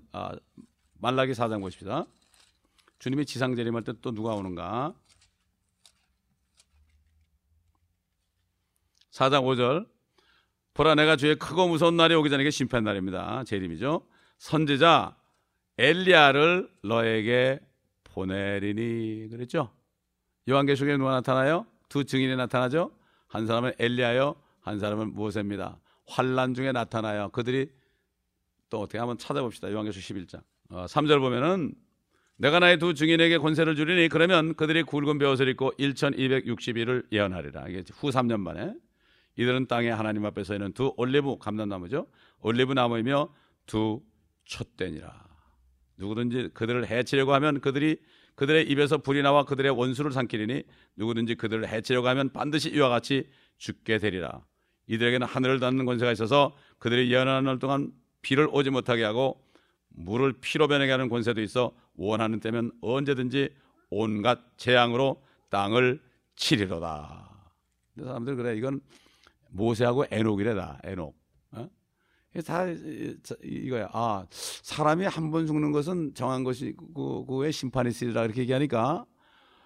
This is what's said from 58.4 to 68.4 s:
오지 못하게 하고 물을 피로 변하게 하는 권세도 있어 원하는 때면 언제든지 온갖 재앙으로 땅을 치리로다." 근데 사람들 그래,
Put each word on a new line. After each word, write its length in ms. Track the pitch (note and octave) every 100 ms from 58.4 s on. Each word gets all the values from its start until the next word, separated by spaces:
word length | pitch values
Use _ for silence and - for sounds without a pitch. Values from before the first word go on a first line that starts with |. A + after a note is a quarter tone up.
| D3+
오지 180 | C#3 C3+
못하게 340 | C3 B2 A#2
하고 380 | G#2+ A2+ C3 - _ _ _ _ _
물을 440 | - F2 A#2 C3+ A#2
피로 260 | - D3+ D3
변하게 240 | C#3+ C3+
하는 160 | C3 C3
권세도 340 | A#2 A2+ A2
있어 300 | G#2 B2 A#2+ - _ -
원하는 440 | F#2+ A2 A2+ A2
때면 300 | A2+ A#2 A#2 -
언제든지 680 | G#2 C3 C#3+ C3 B2+ C3+ C#3 - _ _ _
온갖 500 | G2+ A2 G#2+ A2 A#2+ _ -
재앙으로 640 | B2 B2 A#2+ A#2+ C3+ C3+ _ _ _
땅을 520 | G2 G2+ A#2+ B2+ C#3 _ _ _ -
치리로다." 920 | - C3 F#2+ E2+ E2 D2+ D2+ F2 - G2+ _ _ _ _ _ -
근데 120 | B2+
사람들 280 | B2+ A#2+
그래, 220 | B2+